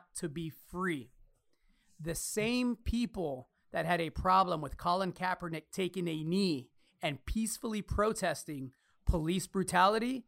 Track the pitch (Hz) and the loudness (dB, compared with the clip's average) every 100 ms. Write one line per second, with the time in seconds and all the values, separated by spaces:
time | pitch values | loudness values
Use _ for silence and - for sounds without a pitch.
0 | - - 175 143 160 - - 175 185 151 | -2 -8 -6 -4 -6 -8 -12 -4 -2 -2
1 | 113 - - _ _ _ _ _ _ - | -6 -18 -20 _ _ _ _ _ _ -10
2 | 160 151 - 214 214 247 247 240 - 226 | -6 -4 -4 -2 0 2 0 0 -2 0
3 | 233 - 160 131 - _ _ 165 160 175 | 0 -2 -4 -4 -10 _ _ -4 0 0
4 | 160 - 185 190 180 160 143 - 175 180 | 0 -2 4 6 6 2 -4 -4 0 2
5 | 190 - 185 175 175 160 - - 180 185 | 0 -2 -4 -4 -4 -8 -8 -4 -4 -2
6 | 170 160 156 185 196 139 123 _ _ _ | -4 -2 0 2 2 0 -4 _ _ _
7 | 160 135 - 220 226 - 233 214 190 - | -4 -4 -2 -2 -2 -4 -4 -4 -2 0
8 | 208 220 180 147 - 143 131 - _ _ | 2 2 -2 -2 -6 -8 -8 -12 _ _
9 | - 175 156 185 - 196 180 180 190 220 | 0 2 2 0 0 0 2 6 6 6
10 | 240 262 | 0 -4